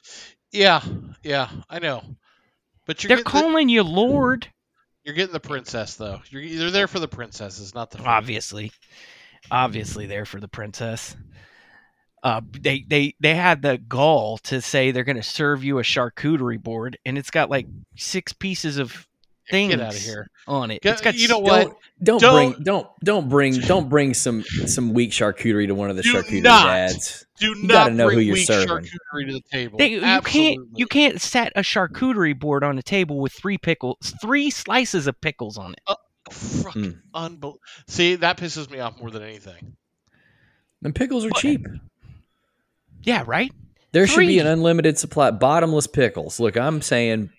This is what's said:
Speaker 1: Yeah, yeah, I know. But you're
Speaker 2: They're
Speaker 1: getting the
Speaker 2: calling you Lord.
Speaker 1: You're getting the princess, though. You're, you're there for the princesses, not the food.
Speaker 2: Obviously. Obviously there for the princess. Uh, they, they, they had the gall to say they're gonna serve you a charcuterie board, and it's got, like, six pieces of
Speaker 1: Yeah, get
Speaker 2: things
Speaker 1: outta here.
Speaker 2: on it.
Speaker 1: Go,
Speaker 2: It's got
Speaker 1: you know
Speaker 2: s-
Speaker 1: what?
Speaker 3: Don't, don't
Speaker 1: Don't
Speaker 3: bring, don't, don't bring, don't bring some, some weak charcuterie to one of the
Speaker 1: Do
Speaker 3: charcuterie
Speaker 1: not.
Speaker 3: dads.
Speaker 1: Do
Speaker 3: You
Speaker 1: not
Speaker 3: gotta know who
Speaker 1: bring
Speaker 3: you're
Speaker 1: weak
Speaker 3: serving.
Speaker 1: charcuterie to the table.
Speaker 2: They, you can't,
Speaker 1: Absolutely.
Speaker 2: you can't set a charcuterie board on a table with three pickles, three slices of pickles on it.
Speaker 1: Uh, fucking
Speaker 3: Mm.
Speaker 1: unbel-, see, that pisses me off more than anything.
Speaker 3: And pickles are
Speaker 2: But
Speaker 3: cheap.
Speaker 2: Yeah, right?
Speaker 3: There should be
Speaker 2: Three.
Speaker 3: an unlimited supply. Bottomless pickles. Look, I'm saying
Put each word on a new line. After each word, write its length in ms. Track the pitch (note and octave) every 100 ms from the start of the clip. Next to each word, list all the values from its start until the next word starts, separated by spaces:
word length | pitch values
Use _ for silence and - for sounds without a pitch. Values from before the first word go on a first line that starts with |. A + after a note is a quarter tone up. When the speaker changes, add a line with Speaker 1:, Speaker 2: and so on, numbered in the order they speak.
| - - - _ _
Speaker 1:
Yeah, 280 | G3+ G3 D#3 - - - -
yeah, 280 | D3+ C#3 B2 - -
I 100 | E3
know. 220 | E3 B2 - A#2+ _ _ _ _ _ _ -
But 160 | D#3+
you're 60 | G3+
Speaker 2:
They're 80 | B3
Speaker 1:
getting 60 |
the 60 | A#3 C#4 D#4+
Speaker 2:
calling 200 | D#4+ C#4
you 140 | A#3
Lord. 640 | F3 F3 A#3+ C#4+ B3+ B3+ - _ _ _ _ _
Speaker 1:
You're 100 | D3
getting 180 | D3+ F#3+
the 80 | E3
princess, 560 | - C#3 - A#2+ G#2+ -
though. 240 | G#2+ G2 -
You're, 120 | C3+
you're 280 | D#3+ D#3+ E3+
there 160 | F#3+ G3
for 100 | F#3+
the 80 | D#3
princesses, 640 | - A2+ - G#2 F#2+ G2
not 160 | A#2+ A2+
the 80 | G#2+
food. 80 | A#2+
Speaker 2:
Obviously. 680 | A2+ A2+ A2 - G#2+ G#2+ - _ - - - - _ -
Obviously 560 | B2 B2+ A2 G#2+ A2 G2+
there 180 | G2+
for 160 | G#2+ G2+
the 80 | G2+
princess. 680 | - G#2+ - A#2 A2 - - - - - _ _ _ _ _ _ _
Uh, 180 | C3 A2+ A2 -
they, 240 | C#3+ C#3 -
they, 260 | D3 C#3+ -
they 140 | D3+ D#3+
had 260 | F3+ D#3+
the 160 | C#3+ B2+
gall 600 | A#2 B2 D3 D3+ A2 A2
to 220 | - C3
say 300 | - C#3+ C3
they're 140 | B2+
gonna 180 | B2 B2+
serve 400 | G#2+ - D3 C#3+
you 160 | C3+ C#3
a 40 |
charcuterie 800 | A2+ - B2 - D3 D#3+ B2 A#2
board, 380 | A2+ A2+ A#2 -
and 120 | C3 C#3
it's 120 | C#3
got, 200 | E3 C#3+
like, 160 | C#3 - - - -
six 360 | - F#3 -
pieces 460 | - G3 F3+ E3 C#3+
of 280 | B2+ - - _ _ _ -
Speaker 1:
Yeah, 160 | F#3+ G3+
get 0 | E3
Speaker 2:
things 20 |
Speaker 1:
outta 160 | A2+ G#2
here. 320 | G#2 G#2 G#2+ _ -
Speaker 2:
on 220 | C#3 A#2+
it. 100 | A2
Speaker 1:
Go, 80 | G3
Speaker 2:
It's 100 | A3
got 120 | A3
Speaker 1:
you 140 | A#3+ A3+
know 140 | A#3
Speaker 2:
s- 220 | G3 F#3 F#3
Speaker 1:
what? 100 | - _ -
Speaker 3:
Don't, 180 | F3+ A3+
don't 0 |
Speaker 1:
Don't 140 | A#3 B3+ B3+
Speaker 3:
bring, 100 | -
don't, 220 | D#3 G3 - -
don't 240 | E3+ G#3 C#3
bring, 320 | C#3+ C#3 C3
don't 280 | B2 F#3 C#3
bring 240 | D3 C#3
some, 280 | A#2+ B2+ A2+
some 500 | - - - - A#2+
weak 200 | A2+ A#2
charcuterie 560 | - G#2 G2+ A#2 G#2 G2+
to 60 | G2
one 120 | G2+
of 60 | F#2+
the 60 |
Speaker 1:
Do 120 | D3
Speaker 3:
charcuterie 280 | G2 F2+ G2+
Speaker 1:
not. 220 | A#3 A3+ D3+
Speaker 3:
dads. 600 | F#2 F#2 F2+ - - - -
Speaker 1:
Do 80 | G#3+
Speaker 3:
You 80 | G#3
Speaker 1:
not 60 | F#3
Speaker 3:
gotta 260 | - -
know 140 | A2+ A2+
who 80 | A2+
Speaker 1:
bring 100 | G#2+
Speaker 3:
you're 80 |
Speaker 1:
weak 120 | G2+ F3+
Speaker 3:
serving. 200 | G#2 F#2+ E2 E2+
Speaker 1:
charcuterie 400 | F3 - D3 C3+
to 40 |
the 80 | C3+ -
table. 260 | C3+ A#2+ G#2
Speaker 2:
They, 100 | C#4+
you 80 | A3
can't, 240 | F3+ F#3+ F#3
Speaker 1:
Absolutely. 400 | D4+ D#4 - -
Speaker 2:
you 120 | A3 A#3+
can't 320 | C#4 D4 F3
set 320 | - B3 A#3
a 60 | G3+
charcuterie 760 | F#3+ G#3+ F3+ - B3+ A3+ E3 C#3
board 280 | D3 C#3+
on 120 | C#3+ C3+
a 60 |
table 380 | - G3 F3 C#3+
with 140 | C3+
three 220 | - F#3+ G3
pickles, 560 | - D#3+ B2 - - -
three 300 | G#3+ C#4 C#4+
slices 560 | - - A3+ B3 F#3 C#3
of 140 | B2
pickles 380 | D#3 - A2 G#2+
on 160 | F#2
it. 60 | - -
Speaker 1:
Uh, 80 | D5+ _ _ -
fucking 520 | - - - F#3+ A2 G2+ E2+ _
Speaker 3:
Mm. 240 | D#3+ E3 E3+
Speaker 1:
unbel-, 200 | C#3+ C#3+ - - -
see, 300 | - F3 F3+
that 200 | E3+ F3+
pisses 320 | F3 D#3 C#3
me 120 | C3+
off 180 | A#2+ B2
more 120 | A#2
than 100 | A2
anything. 540 | G#2+ G#2+ G2 F2 - - _ _ _ _ _ _ _ _ _ _
Speaker 3:
And 100 | -
pickles 320 | - B3+ B3
are 40 | A3
Speaker 2:
But 100 | -
Speaker 3:
cheap. 280 | C#4 D4 - - - _ - - _ _ _ _ _ _ _ -
Speaker 2:
Yeah, 200 | - A#3 -
right? 260 | C#3 B3+ - - _ _
Speaker 3:
There 140 | D#3+ G3
should 120 | D#4
be 60 | F4+
Speaker 2:
Three. 120 | F#3+
Speaker 3:
an 60 | D3+
unlimited 500 | D#3+ E3 E3+ D#3+ D3+
supply. 320 | D#3 - C3+
Bottomless 560 | A2 C3 D#3+ E3 D3+ -
pickles. 540 | - A#2+ - D#2 -
Look, 160 | A2+ A#2
I'm 260 | B2+ D3
saying 480 | - B2 A#2 A2 G#2